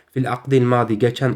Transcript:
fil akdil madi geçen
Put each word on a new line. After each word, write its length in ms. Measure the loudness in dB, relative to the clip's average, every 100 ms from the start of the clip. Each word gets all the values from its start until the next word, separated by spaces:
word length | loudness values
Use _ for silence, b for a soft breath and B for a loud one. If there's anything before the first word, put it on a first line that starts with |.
| b
fil 200 | -6 -6
akdil 300 | -6 0 2
madi 360 | 2 2 0 0
geçen 360 | 0 0 -2